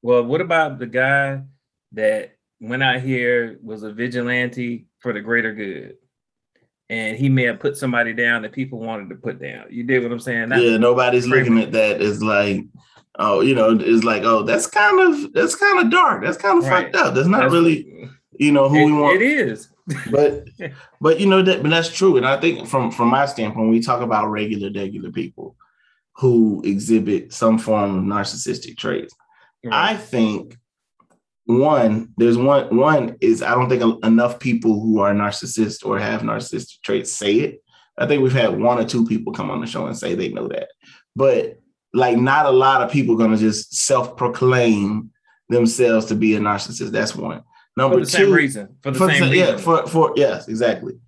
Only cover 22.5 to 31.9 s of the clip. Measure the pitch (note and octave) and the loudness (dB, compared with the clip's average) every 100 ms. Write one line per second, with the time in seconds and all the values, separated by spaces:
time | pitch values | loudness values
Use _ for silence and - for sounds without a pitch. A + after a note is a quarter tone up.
22.5 | E3+ A2+ C3+ A#2 A2+ A#2+ C3 C#3 - G#2+ | -2 -4 -2 -2 0 0 2 0 -2 -6
23.5 | A2 A2 A2+ A#2 B2 A#2+ G#2+ G#2 G#2+ G#2+ | -2 0 0 0 -4 -2 -2 -2 -4 -6
24.5 | G#2 G2 G2+ G2 G2 F2 - - - - | -6 -8 -8 -8 -10 -12 -10 -10 -12 -20
25.5 | _ _ _ _ _ _ - C3 A#2 A2 | _ _ _ _ _ _ -2 2 4 4
26.5 | G2 - G2 G#2 A2 G2 F#2+ - - A2+ | 2 -4 -4 0 0 0 -4 -4 -2 0
27.5 | A2 - G#2+ G2+ F#2+ F#2+ G#2 G2+ C3+ - | 0 0 -2 0 -2 -2 -4 -6 -8 -8
28.5 | B2 - - - F#2 - _ _ _ _ | -8 -10 -10 -6 -6 -8 _ _ _ _
29.5 | _ A#2+ C3 F#3 A3 - B2+ A2+ G#2 - | _ -4 -2 0 -2 -6 -2 0 -2 -10
30.5 | - _ _ _ _ _ _ _ _ - | -20 _ _ _ _ _ _ _ _ 0
31.5 | A#2+ C#3+ D3 A2+ | 2 4 4 2